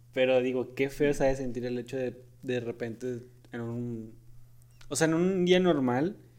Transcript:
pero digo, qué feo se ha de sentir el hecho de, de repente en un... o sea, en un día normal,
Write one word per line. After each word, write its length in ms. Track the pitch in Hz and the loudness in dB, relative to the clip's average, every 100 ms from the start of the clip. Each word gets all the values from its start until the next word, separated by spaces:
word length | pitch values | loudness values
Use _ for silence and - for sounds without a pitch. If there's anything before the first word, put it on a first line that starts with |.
| - | -8
pero 280 | 131 127 131 | 2 4 4
digo, 340 | 127 127 120 | 4 -2 -4
qué 160 | - 135 | -2 -2
feo 240 | 139 147 | 2 2
se 100 | 143 | 4
ha 40 | 139 | 2
de 80 | 131 | 2
sentir 280 | 131 120 | -4 -6
el 140 | 123 123 | -4 -6
hecho 180 | 117 131 | -6 -6
de, 240 | 123 113 - - | -6 -8 -18 -14
de 180 | 131 123 | -4 -4
repente 640 | 117 117 117 113 127 120 120 - - | -4 -6 -8 -6 -8 -8 -10 -20 -14
en 80 | 120 | -10
un... 540 | 117 120 120 117 110 - - - - - - - - | -8 -6 -6 -8 -10 -16 -20 -20 -20 -20 -20 -20 -8
o 80 | 143 | 0
sea, 100 | 156 | 2
en 80 | |
un 300 | 160 180 190 | 2 2 2
día 160 | 180 180 | 4 6
normal, 560 | 180 151 131 123 165 - - | 6 4 2 2 0 -4 -18